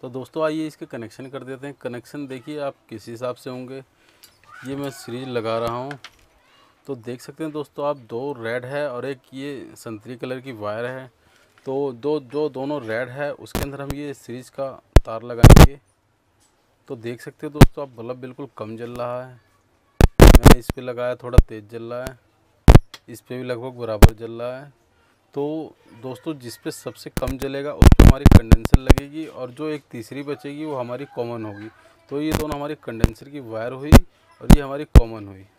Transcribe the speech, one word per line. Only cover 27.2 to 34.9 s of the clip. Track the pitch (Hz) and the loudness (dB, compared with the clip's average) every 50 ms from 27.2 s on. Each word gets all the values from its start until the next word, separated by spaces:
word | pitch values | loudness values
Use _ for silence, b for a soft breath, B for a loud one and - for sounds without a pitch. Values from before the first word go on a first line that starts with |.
| - 127 - 131 | -8 -6 -8 -8
जलेगा | 135 139 135 139 139 147 - | -8 -8 -8 -8 -10 -10 2
उस | - - - | 6 8 8
पे | - - - | 10 10 10
हमारी | - - 135 143 143 | 8 8 8 6 8
condenser | - 139 123 113 110 113 113 - - - | 8 8 8 8 8 8 8 8 8 6
लगेगी, | 131 131 - 139 143 143 143 160 160 | 6 6 4 4 2 -10 -14 -14 -14
और | 147 - - 127 127 | -14 -12 -14 -14 -14
जो | 123 127 151 156 | -12 -10 -10 -8
एक | 151 147 _ _ | -8 -10 _ _
तीसरी | - 123 110 - 127 135 143 | -16 -16 -16 -14 -14 -14 -12
बचेगी | 143 143 139 - 143 143 147 156 | -12 -12 -12 -12 -16 -14 -12 -12
वो | 156 147 | -10 -8
हमारी | 131 123 120 123 127 143 | -10 -10 -10 -10 -14 -14
common | - - - 120 117 120 117 110 | -14 -10 -10 -8 -8 -8 -10 -12
होगी। | 107 104 101 104 110 _ B B B B B B _ | -12 -14 -14 -16 -18 _ B B B B B B _
तो | 135 143 | -10 -8
ये | 151 156 156 | -6 -4 -4
दोनों | - - 151 147 | -4 -4 -6 -8
हमारी | 143 143 147 151 | -10 -10 -12 -12
condenser | _ _ - 117 113 110 113 110 - 135 135 | _ _ -14 -6 -4 -4 -4 -4 -8 -20 -20
की | 143 147 135 | -18 -18 -16
wire | 113 110 110 113 123 127 | -12 -12 -10 -10 -10 -10
हुई | 131 135 151 | -12 0 8
और | 139 - - - _ _ _ _ _ _ - 120 - | 8 8 8 6 _ _ _ _ _ _ 6 6 6
ये | 147 | 6
हमारी | 143 135 139 143 151 _ | 6 -4 -10 -10 -10 _